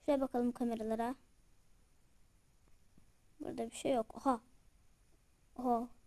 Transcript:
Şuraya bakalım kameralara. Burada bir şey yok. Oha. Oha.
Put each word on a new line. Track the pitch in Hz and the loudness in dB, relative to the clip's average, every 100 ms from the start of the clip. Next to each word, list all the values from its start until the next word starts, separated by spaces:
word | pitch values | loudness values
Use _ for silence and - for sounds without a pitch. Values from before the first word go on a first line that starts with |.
| - | 4
Şuraya | 285 | 2
bakalım | 262 247 247 | 2 2 0
kameralara. | 240 240 226 220 220 233 269 - - - - - - - - - - - - _ - - - - - - - - - | 0 -2 -2 -2 -2 -2 -4 -12 -20 -20 -20 -20 -20 -20 -20 -20 -20 -20 -20 _ -20 -20 -20 -20 -20 -20 -20 -20 -12
Burada | 311 254 233 | -10 -6 -6
bir | - | -4
şey | - | 0
yok. | 262 220 - | 0 0 -2
Oha. | 277 240 - - - - - - - - _ _ _ - | 0 0 -2 -20 -20 -20 -20 -20 -20 -20 _ _ _ -4
Oha. | 247 233 240 - | 0 0 0 -12